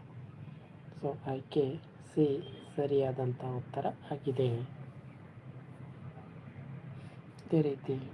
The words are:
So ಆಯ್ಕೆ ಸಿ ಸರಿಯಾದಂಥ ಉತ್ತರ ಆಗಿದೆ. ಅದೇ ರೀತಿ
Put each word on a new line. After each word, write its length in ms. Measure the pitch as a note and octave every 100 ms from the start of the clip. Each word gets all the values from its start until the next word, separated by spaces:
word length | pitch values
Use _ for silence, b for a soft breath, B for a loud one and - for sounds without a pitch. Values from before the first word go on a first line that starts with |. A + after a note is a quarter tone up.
| - - - - - - - - - -
So 100 | C#3+ C3+ C3+
ಆಯ್ಕೆ 320 | C3 - D3+ C3 D#3+ - - -
ಸಿ 140 | D3+ D3+ C#3 - - - -
ಸರಿಯಾದಂಥ 680 | C#3+ C#3 C3+ C3 B2+ B2 C3 B2+
ಉತ್ತರ 280 | - C#3 - - -
ಆಗಿದೆ. 360 | D3 C#3 B2+ B2+ A#2 C3 - - - - - - - - - - - - - - - - - - - - - - B B B - -
ಅದೇ 180 | - E3
ರೀತಿ 340 | D3 C3+ - C3 C3